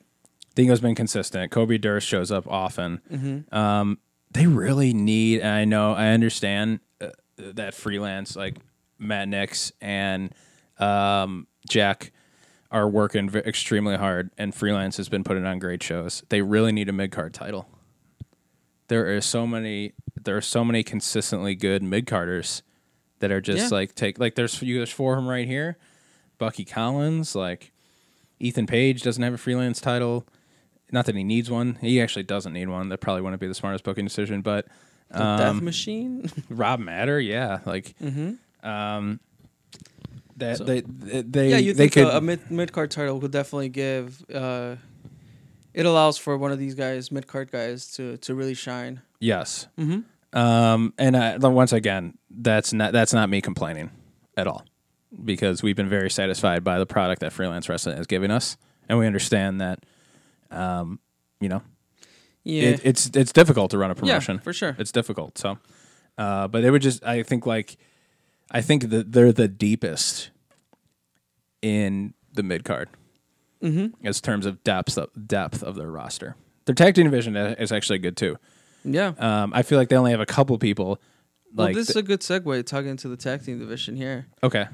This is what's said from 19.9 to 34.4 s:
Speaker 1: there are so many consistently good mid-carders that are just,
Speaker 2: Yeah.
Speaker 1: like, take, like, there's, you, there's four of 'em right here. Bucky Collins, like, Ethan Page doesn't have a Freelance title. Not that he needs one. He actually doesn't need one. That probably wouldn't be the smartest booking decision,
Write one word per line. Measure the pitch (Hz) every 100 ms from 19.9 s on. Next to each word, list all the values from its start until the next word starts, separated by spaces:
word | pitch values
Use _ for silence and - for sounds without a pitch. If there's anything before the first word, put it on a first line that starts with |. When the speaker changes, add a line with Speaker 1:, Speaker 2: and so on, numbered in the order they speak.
| - - -
Speaker 1:
there | 107 101
are |
so | - 120
many | 117 117
consistently | 110 107 - 110 - 104 98
good | 98 101 98
mid-carders | 95 101 120 104 85 90 80 - - _ _ _ _ _
that | 101
are | 98
just, | 95 165 240
Speaker 2:
Yeah. | 104
Speaker 1:
like, | 98
take, | - 104 101
like, | 120
there's, | 120 120 -
you, | 127 123
there's | 117
four | - 135
of | 131
'em | 127
right | 127 123
here. | 131 160 170 _ _ _ _ _ -
Bucky | 110 -
Collins, | 95 - 117 139 151 160 156
like, | 101 90 90 - _ _ _ _ _ _ -
Ethan | 120 120 107
Page | 120 135 127
doesn't | 123 117
have | 120
a | 120
Freelance | - 123 127 117
title. | 131 123 120 120 - _ _ _ _ _ _
Not | 123 123
that | 101
he |
needs | 98 113 117
one. | 117 120 117
He | 117 123
actually | 117 -
doesn't | 95 101 92
need | 82 92
one. | 92 95
That | 92
probably | - 95
wouldn't | 95 92
be | 92
the |
smartest | 92 98 95
booking | - 98 98
decision, | - 104 101